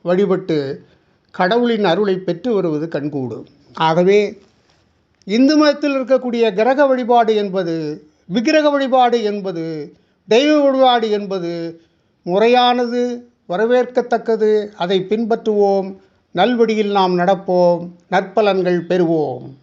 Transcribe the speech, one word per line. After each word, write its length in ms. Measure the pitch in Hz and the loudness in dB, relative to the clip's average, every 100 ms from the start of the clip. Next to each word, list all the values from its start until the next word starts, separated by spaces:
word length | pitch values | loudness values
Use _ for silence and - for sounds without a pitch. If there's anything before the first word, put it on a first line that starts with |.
வழிபட்டு 800 | 170 185 196 185 - 156 135 - - _ _ _ _ | 0 0 0 -2 -2 -4 -4 -10 -16 _ _ _ _
கடவுளின் 540 | - 185 233 240 220 | -2 0 2 0 0
அருளை 340 | 190 170 208 185 | 0 0 0 -2
பெற்று 360 | 185 165 254 | -4 -6 -4
வருவது 340 | 208 175 151 160 | -2 0 -2 -6
கண்கூடு. 580 | 165 147 143 123 120 151 _ _ | -6 -6 -6 -8 -10 -16 _ _
ஆகவே 680 | - 160 165 180 202 208 - _ _ _ _ _ _ _ _ | -2 0 2 4 2 0 -8 _ _ _ _ _ _ _ _
இந்து 320 | - 220 269 302 | -4 2 4 4
மதத்தில் 380 | 302 285 294 | 2 0 -4
இருக்கக்கூடிய 580 | 269 247 262 254 233 226 | -4 0 -2 0 -2 0
கிரக 340 | 185 226 269 277 | 0 0 2 2
வழிபாடு 500 | 254 240 240 220 208 | 0 2 2 4 2
என்பது, 720 | 202 185 170 165 151 156 _ _ - | 0 -4 -4 -4 -6 -10 _ _ -6
விக்கிரக 440 | 202 233 311 294 | -2 2 2 2
வழிபாடு 520 | 285 269 254 240 233 | 0 0 2 2 2
என்பது, 760 | 208 208 196 165 165 156 147 _ _ _ - | -2 -4 -6 -6 -8 -8 -12 _ _ _ 0
தெய்வ 320 | 220 294 302 | 2 4 4
வழிபாடு 500 | 277 262 262 240 220 | 2 4 2 2 0
என்பது 720 | 208 202 190 170 170 165 165 _ _ _ _ | -2 -4 -6 -6 -6 -10 -12 _ _ _ _
முறையானது, 1080 | 175 185 233 247 247 247 240 247 247 240 - _ - | -4 2 4 4 4 2 -2 -2 -2 -6 -14 _ -8
வரவேற்கத்தக்கது. 1200 | 180 226 247 247 262 247 226 226 220 214 214 208 - | -2 2 0 0 -2 -2 -4 -2 0 2 0 -2 -8
அதை 300 | 175 190 185 | -2 -2 0
பின்பற்றுவோம், 920 | 214 226 226 220 208 202 196 190 190 _ _ _ | -4 -2 -2 0 2 2 2 -2 -12 _ _ _
நல்வழியில் 600 | 170 208 240 220 214 202 | -2 0 2 0 2 0
நாம் 280 | 202 185 180 | 2 2 2
நடப்போம், 720 | 180 185 190 180 175 170 175 - _ | 0 0 0 2 2 0 -6 -16 _
நற்பலன்கள் 760 | 180 196 - 208 190 180 175 170 | -2 0 0 2 2 0 -2 0
பெறுவோம். 640 | 180 165 160 139 123 131 135 | 0 2 0 -2 -8 -14 -20